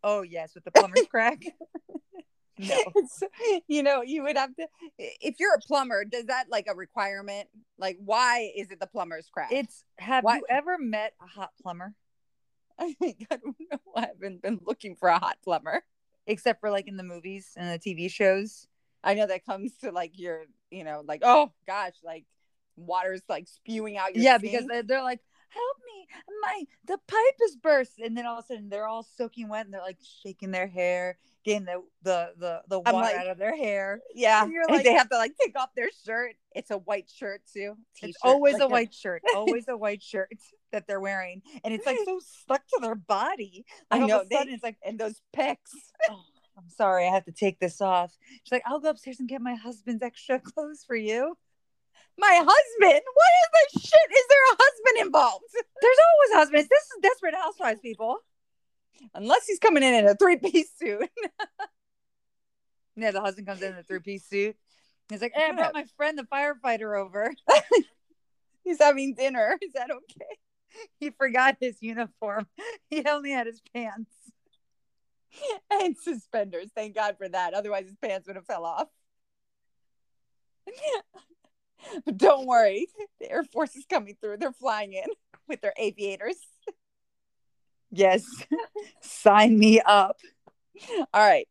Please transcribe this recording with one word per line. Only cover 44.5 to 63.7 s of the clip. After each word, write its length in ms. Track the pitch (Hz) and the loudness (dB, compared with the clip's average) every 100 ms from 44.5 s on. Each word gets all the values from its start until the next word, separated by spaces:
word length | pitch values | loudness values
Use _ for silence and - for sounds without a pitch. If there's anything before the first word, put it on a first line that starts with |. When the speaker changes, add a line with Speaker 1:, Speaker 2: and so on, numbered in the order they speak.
Speaker 1:
it's 80 | 240 | -8
like, 140 | 233 214 | -12 -10
Speaker 2:
and 140 | - 220 | -14 -8
those 220 | 220 220 _ | -10 -10 _
pecs. 220 | - 285 - _ - | -4 -4 -4 _ -20
<laughs> 260 | _ _ 640 | _ _ -4
Speaker 1:
"Oh, 100 | 190 175 _ _ - | -4 _ _ _ -20
I'm 100 | 175 | -20
sorry, 380 | _ 202 185 180 | _ 0 2 2
I 20 | |
have 100 | 190 | 0
to 80 | 175 | -4
take 260 | 165 202 185 | -2 -2 -2
this 220 | 180 - | -6 -2
off." 340 | 196 185 175 _ _ 262 | 0 0 0 _ _ -20
She's 80 | - | -6
like, 100 | 247 233 | -6 -4
"I'll 140 | 285 | -4
go 100 | 311 | -4
upstairs 280 | 302 269 254 | -4 -10 -12
and 80 | 247 | -10
get 120 | 262 | -8
my 140 | 240 | -8
husband's 480 | 233 226 226 233 226 | -10 -12 -14 -10 -8
extra 360 | 240 - - 254 | -8 -12 -6 -6
<laughs> 0 | |
clothes 440 | - - 294 302 _ | -6 -10 -10 -14 _
for 80 | 233 | -6
you." 400 | 214 226 285 339 _ _ _ _ _ _ _ - | -4 -4 -4 -8 _ _ _ _ _ _ _ 2
Speaker 2:
My 160 | 403 | 6
husband? 640 | 349 320 480 494 453 392 294 523 | 8 8 6 6 6 8 6 4
What 160 | 508 698 719 659 640 | 8 8 8 6 6
is 80 | 571 | 6
this 100 | - | 2
shit? 260 | - 640 622 | 6 6 8
Is 120 | 480 508 | 4 8
there 240 | 554 523 | 8 8
a 40 | 415 | 8
husband 460 | 539 494 453 453 392 | 4 6 2 2 2
involved? 380 | 294 247 - 466 453 - - | 4 4 0 -8 -10 -10 2
Speaker 1:
There's 160 | 466 523 659 640 539 | 6 8 8 8 8
always 80 | 381 | 6
husbands. 240 | 302 294 302 | 6 4 4
This 140 | 571 | 2
is 160 | 605 466 | 2 0
Desperate 320 | 392 494 349 | 2 2 -4
Housewives, 460 | 339 339 415 262 214 | -4 -6 -4 -4 -4
people. 380 | 233 214 220 349 _ _ _ _ _ _ _ _ 247 | -8 -8 -6 -6 _ _ _ _ _ _ _ _ -20
Speaker 2:
Unless 320 | - 208 370 - | -12 0 0 0
he's 120 | 392 | 2
coming 240 | 453 302 | 4 4
in 120 | 262 | 4
in 120 | 240 202 | 6 6
a 80 | |
three-piece 560 | 208 370 349 370 339 311 - | 6 4 4 2 0 0 -8
suit. 300 | 330 403 - | -8 -6 -6
<laughs> 60 | - 415 _ 440 _ - _ _ _ _ _ _ _ _ _ _ _ _ - | -6 -12 _ -14 _ -16 _ _ _ _ _ _ _ _ _ _ _ _ -6
Speaker 1:
Yeah, 160 | 220 | -4
the 80 | 196 | -2
husband 240 | 202 190 196 | -6 -8 -12
comes 160 | 196 | -10
in 100 | 190 | -10